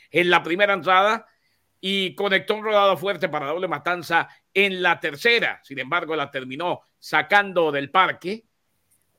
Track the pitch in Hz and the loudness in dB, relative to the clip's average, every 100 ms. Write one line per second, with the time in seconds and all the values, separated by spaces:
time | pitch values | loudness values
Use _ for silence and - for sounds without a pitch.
0 | _ 151 175 175 - 175 202 196 156 185 | _ -2 2 2 0 0 0 0 2 4
1 | 202 226 - _ _ _ _ _ 185 196 | 4 0 -6 _ _ _ _ _ -6 -4
2 | 185 147 202 190 185 214 214 208 202 175 | -4 -4 0 0 0 -4 0 2 4 2
3 | 185 185 170 147 139 165 185 147 170 175 | -2 -4 -4 -4 -4 -4 -4 -4 -4 -6
4 | 156 165 143 - _ 190 196 185 180 165 | -2 -2 -2 -8 _ 0 0 2 0 0
5 | 160 143 233 233 156 98 - 135 127 170 | -2 -2 0 2 0 -6 -12 -12 -4 -4
6 | 165 156 139 139 131 135 175 147 _ _ | -4 -6 -6 -8 -10 -8 -6 -6 _ _
7 | - 156 151 202 202 180 160 143 139 190 | -2 0 4 4 4 2 0 0 0 2
8 | 180 143 170 220 _ _ _ _ _ _ | 2 0 -8 -10 _ _ _ _ _ _
9 | _ | _